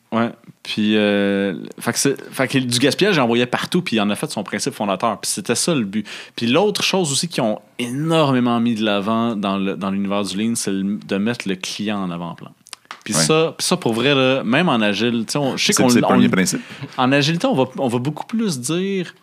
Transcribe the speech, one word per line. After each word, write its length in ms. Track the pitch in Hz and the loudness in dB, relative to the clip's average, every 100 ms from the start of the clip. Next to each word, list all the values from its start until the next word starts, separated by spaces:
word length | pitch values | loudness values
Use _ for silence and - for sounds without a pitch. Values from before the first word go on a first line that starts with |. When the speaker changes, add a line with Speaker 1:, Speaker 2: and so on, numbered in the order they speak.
| - | -6
Speaker 1:
ouais. 180 | 113 117 - - - | -2 -2 -4 -20 -18
Puis, 340 | - - 104 107 | -8 -2 2 4
euh, 580 | 104 101 101 98 98 71 - - | 4 2 2 2 0 -4 -10 -10
fait 140 | - | -4
que 60 | 117 | 0
c'est, 180 | 139 - - | 0 -2 -6
fait 160 | - 127 | -4 0
que 100 | 139 | 0
du 200 | 127 120 | 0 2
gaspillage, 340 | 139 - 196 | 2 2 2
j'en 120 | 170 120 | 4 4
voyais 180 | 117 123 | 2 2
partout, 360 | 127 - 180 | -2 -2 -2
puis 140 | 175 110 | 0 0
il 40 | |
en 100 | 104 | 0
a 60 | 101 | -2
fait 120 | 156 | -4
son 120 | - | -6
principe 320 | 98 107 131 | -6 -6 -6
fondateur. 460 | 117 104 92 120 98 | -4 -2 0 0 -2
Puis 100 | - | -4
c'était 240 | - 98 | -4 -2
ça 180 | 117 - | 0 0
le 100 | 156 | 0
but. 200 | 101 107 101 - - | -2 -4 -6 -10 -16
Puis 120 | - 117 | -6 0
l'autre 340 | 143 208 - | 2 2 0
chose 300 | - 190 165 | 0 0 0
aussi 160 | 139 170 | -2 -4
qu'ils 140 | - | 0
ont 160 | 117 107 - - | 0 -2 -8 -10
énormément 800 | 120 131 160 160 143 127 123 120 | -6 -4 2 4 4 4 2 2
mis 160 | 117 | 2
de 100 | 110 | 2
l'avant 520 | 110 101 98 113 117 107 | 0 0 0 0 0 -2
dans 220 | 101 98 | -2 -2
le, 180 | 98 87 | -2 -2
dans 140 | 95 | -4
l'univers 340 | 98 98 101 | -2 -2 -2
du 120 | 101 92 | -2 -2
lean, 180 | 113 117 | -2 -2
c'est 160 | - | -2
le, 260 | 98 98 104 - | -2 -2 -4 -2
de 100 | 98 | -2
mettre 280 | 107 120 98 | 0 -2 -4
le 60 | |
client 480 | 92 - - 104 104 | -6 -6 -6 -4 -4
en 80 | 90 | -4
avant-plan. 400 | 85 85 - - - - - - - | -6 -8 -12 -16 -20 -20 -20 -20 -16
Puis 100 | - | -6
Speaker 2:
Ouais. 60 | 107 | -2
Speaker 1:
ça, 340 | 160 156 160 - | 2 2 0 -2
puis 80 | |
ça, 120 | - 185 | -2 -2
pour 160 | 123 | 0
vrai, 200 | 113 131 139 | 0 2 4
là, 260 | 131 131 | 2 2
même 260 | 92 131 180 | 0 2 2
en 120 | 120 | 2
agile, 440 | 104 98 120 117 107 | 2 2 0 0 -2
tu 60 | |
sais, 60 | 147 | -2
on, 180 | 135 87 | -2 0
je 100 | - | 0
sais 60 | |
Speaker 2:
C'est, 80 | - | 4
Speaker 1:
qu'on 40 | 131 | 4
Speaker 2:
c'est 120 | 117 | 4
le 60 | - | 6
Speaker 1:
on 20 | |
Speaker 2:
premier 200 | - 101 | 6 6
principe. 320 | 92 92 - - - 139 - | 4 2 0 -8 -14 -10 0
Speaker 1:
En 140 | 131 | 2
agilité, 340 | 143 143 170 262 | 4 2 2 0
on 80 | |
va, 120 | 180 127 185 | 2 0 0
on 80 | 135 | -2
va 120 | 123 | 0
beaucoup 260 | 131 - - | -2 -6 -6
plus 320 | 226 220 135 | -4 -2 -2
dire 560 | 120 170 190 196 165 - | -4 -2 -2 -4 -6 -10